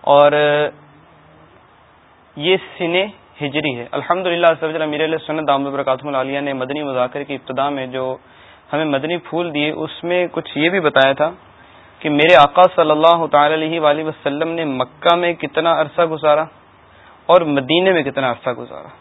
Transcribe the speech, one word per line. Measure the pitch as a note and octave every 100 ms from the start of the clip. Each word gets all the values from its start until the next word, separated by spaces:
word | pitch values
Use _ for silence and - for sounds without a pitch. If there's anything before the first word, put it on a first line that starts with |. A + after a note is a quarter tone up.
| -
اور، | C#3+ D3
آ، | D3 D3 D3 D3 - - - _ _ _ _ _ _ _ _ _ _ _ _ _ -
یہ | D#3 F#3 - -
سن | F3 F3 G#3 - _ -
ہجری | D3 D3 D3+ A#2+
ہے۔ | A#2+
الحمدللہ | C#3+ C3+ F3+ F3+ E3+ E3+
عز | D#3+
و | D#3+
جل، | D#3+
امیر | D#3 D3
اہل | D#3 D#3+ -
سنت | D#3 D3
دامت | C#3 C#3
برکاتہم | C#3 C3+ C3 D3
العالیہ | C3+ C3 C#3
نے | C#3+
مدنی | C3+ B2+ D3
مذاکرے | C#3+ B2+ B2 C#3+
کی | C#3
ابتدا | C3+ - C3 C#3
میں | C#3+ B2+
جو | C3 C3 C3 _ - - - _
ہمیں | D3
مدنی | D#3 C#3 D3+ F3
پھول | - D#3+ F3
دیے، | D3 D3
اس | - D#3 -
میں | E3+ F3+ F3
کچھ | E3 - C#3+
یہ | D#3+
بھی | F#3+
بتایا | D3+ C3+ C3+
تھا | C3+ D#3 F#3 - _ - - - -
کہ | D#3+
میرے | D3 D#3+ F3
آقا | C#3+ - F3+ -
صلی | D#3+
اللہ | D3+ E3 E3+ D#3
تعالی | D3 D3
علیہ | D#3 D#3 E3
وآلہ | D3+ D3
وسلم | D#3 D3 D3 C#3+ E3
نے | E3
مکہ | D#3 C3 B2+ - F3 E3+
میں | F3
کتنا | E3 D3 - E3 D#3
عرصہ | D3+ - E3+
گزارا | D#3 D3+ D3 D#3+ - _ _ _ - - - -
اور | F3 D#3+ C#3+
مدینے | C3 E3 F#3+
میں | F3
کتنا | C#3 C3 C3
عرصہ | A#2 C3 A#2+
گزارا۔ | B2 C#2 G2+ -